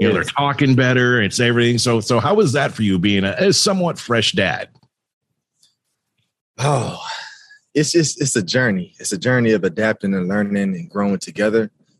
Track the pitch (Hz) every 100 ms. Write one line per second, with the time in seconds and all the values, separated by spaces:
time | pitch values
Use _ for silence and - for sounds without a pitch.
0 | - - - 139 143 131 139 127 127 127
1 | 123 123 98 - 120 120 120 120 123 113
2 | 107 117 143 214 175 139 147 - 104 92
3 | 101 98 98 - 196 - 208 190 175 -
4 | - 117 - - 92 - - _ _ _
5 | _ _ _ _ _ _ _ _ _ _
6 | _ _ _ _ _ - 139 135 98 -
7 | - - - - - - _ 143 151 170
8 | 147 - 143 117 87 127 123 92 85 -
9 | - 95 120 127 113 107 95 82 110 107
10 | 98 95 90 104 101 101 98 90 85 101
11 | 101 95 - 95 107 113 107 - _